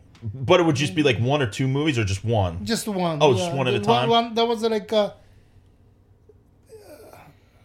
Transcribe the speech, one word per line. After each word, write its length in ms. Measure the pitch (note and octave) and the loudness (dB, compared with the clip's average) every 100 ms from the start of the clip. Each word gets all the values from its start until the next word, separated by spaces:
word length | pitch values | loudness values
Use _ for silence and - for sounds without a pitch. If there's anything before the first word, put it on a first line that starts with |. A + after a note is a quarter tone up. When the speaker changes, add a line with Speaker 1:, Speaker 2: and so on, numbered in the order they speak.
| - - | -20 -14
Speaker 1:
But 380 | A2+ C3 B2+ F3+ | -12 -6 2 4
it 40 | |
would 120 | E3 C3 | 4 0
just 180 | B2+ | -2
be, 80 | D#3 | 0
like, 160 | C#3 G#2 | 2 2
one 220 | A#2+ D3 | 0 0
or 60 | A#2+ | -2
two 200 | - C3 | -2 -2
movies, 320 | C#3 D#3+ B2 | -2 -2 -2
or 60 | |
just 180 | G2+ F#2+ | -2 -4
one? 400 | G#2+ A2+ F#2 E2+ G#3 | -2 0 0 -4 -4
Speaker 2:
Just 200 | A3 A3 | -4 -4
one, 320 | F#3+ F3 D3+ | -4 -2 2
Speaker 1:
Oh, 100 | D3+ | 4
just 140 | F#3 F3 | 4 0
Speaker 2:
yeah. 80 | |
Speaker 1:
one 120 | C3+ B2+ | -2 -2
at 40 | |
a 60 | - | 0
Speaker 2:
The 100 | G#3 | 2
one, 120 | A#3 | 2
Speaker 1:
time? 80 | A3+ | 2
Speaker 2:
one, 240 | A#3 A#3+ | 2 0
that 120 | A3 A#3 | 0 0
was, 140 | A3+ | 0
like, 300 | A3+ A3 - | -2 -4 -2
a, 220 | A3 G3+ - - - _ _ _ _ _ _ _ _ _ _ _ _ _ | 0 0 -4 -20 -20 _ _ _ _ _ _ _ _ _ _ _ _ _
uh, 420 | A4 G4 C#4+ G#3 - D#3 - _ _ | -20 -20 -20 -20 -20 -20 -20 _ _